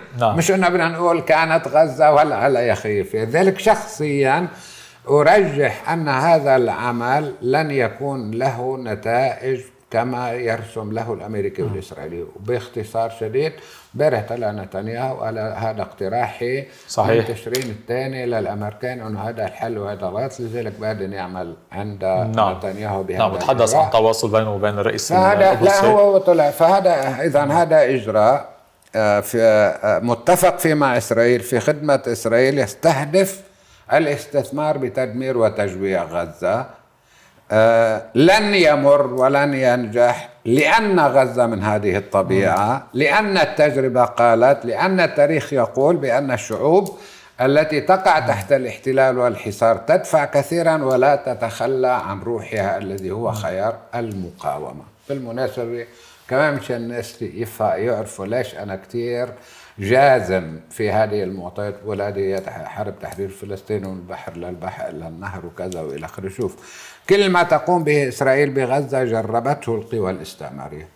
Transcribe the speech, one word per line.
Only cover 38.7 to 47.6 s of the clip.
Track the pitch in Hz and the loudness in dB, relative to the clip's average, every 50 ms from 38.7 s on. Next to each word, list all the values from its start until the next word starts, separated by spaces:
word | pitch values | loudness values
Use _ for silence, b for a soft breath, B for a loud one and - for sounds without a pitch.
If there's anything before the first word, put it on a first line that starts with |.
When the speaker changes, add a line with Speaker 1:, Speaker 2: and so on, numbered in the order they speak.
| 147 139 139 143 143 143 139 | 4 4 6 4 6 6 4
Speaker 2:
ولن | 127 123 131 127 131 139 139 143 147 139 | 0 0 2 2 4 4 2 2 2 0
ينجح، | 131 131 123 120 127 120 107 104 120 120 123 120 - - - - _ _ | 2 2 2 2 2 0 -2 2 2 2 2 2 -2 -6 -14 -20 _ _
لأن | 113 117 139 151 151 190 226 220 208 190 175 | 0 2 2 4 4 4 2 2 4 4 4
غزة | 151 143 127 139 131 123 117 123 123 | 4 4 4 4 2 2 2 0 0
من | 117 113 101 98 | 0 0 -2 0
هذه | 107 107 107 101 104 90 | 0 0 0 0 0 0
الطبيعة، | 101 98 - - 98 95 85 95 95 98 90 82 92 101 107 127 | 0 -4 0 0 0 2 2 2 2 2 2 2 2 2 0 0
Speaker 1:
مم. | 135 - - - | -4 -6 -8 -2
Speaker 2:
لأن | 120 147 143 165 208 214 202 196 180 | 0 0 2 2 2 0 0 2 0
التجربة | 156 - - - 151 151 131 139 131 131 120 127 120 | 0 0 2 2 2 2 2 0 0 0 2 2 2
قالت، | 120 - - 117 120 117 113 120 131 143 143 - | 2 2 2 4 4 6 6 6 4 4 2 0
لأن | 120 - 107 143 190 190 185 | -6 -2 -2 0 0 2 2
التاريخ | 170 151 - 147 143 147 160 147 - - 147 | 0 0 2 2 2 2 2 -2 -2 -2 0
يقول | 135 117 110 - 131 135 151 175 | 0 0 0 0 2 2 2 2
بأن | 160 139 131 117 131 143 135 | 2 0 0 0 0 0 -2
الشعوب | 127 117 - - 110 95 113 147 165 196 202 - - B B B B B B B B - | -4 -4 -4 -6 -6 -2 2 4 4 4 2 0 -8 B B B B B B B B -2
التي | 123 131 139 151 | 0 2 4 4